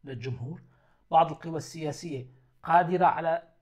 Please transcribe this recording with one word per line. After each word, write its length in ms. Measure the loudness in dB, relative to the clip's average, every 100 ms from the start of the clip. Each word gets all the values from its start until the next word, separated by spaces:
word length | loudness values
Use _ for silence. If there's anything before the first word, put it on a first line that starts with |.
للجمهور، 560 | -12 -10 -8 -8 -8 -12 -16 _ _ _ _
بعض 200 | 4 4
القوى 260 | -2 -8 -8
السياسية 680 | -8 -8 -8 -8 -8 -10 -10 -18 _ _
قادرة 440 | 4 4 4 4 4
على 360 | 2 0 -2 -6 _